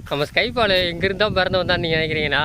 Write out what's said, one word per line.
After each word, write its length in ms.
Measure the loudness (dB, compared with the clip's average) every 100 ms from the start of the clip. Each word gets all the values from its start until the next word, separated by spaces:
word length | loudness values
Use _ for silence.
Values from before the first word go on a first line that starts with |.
| -6
நம்ம 160 | -4 0
ஸ்கைபால் 440 | 0 0 0 2 2 0
எங்கிருந்தா 360 | -2 -2 0 0 0
பிறந்து 220 | 0 0
வந்தான்னு 220 | 0 0 0
நீங்க 120 | 0
நினைக்கிறீங்கன்னா, 420 | 0 -2 0 0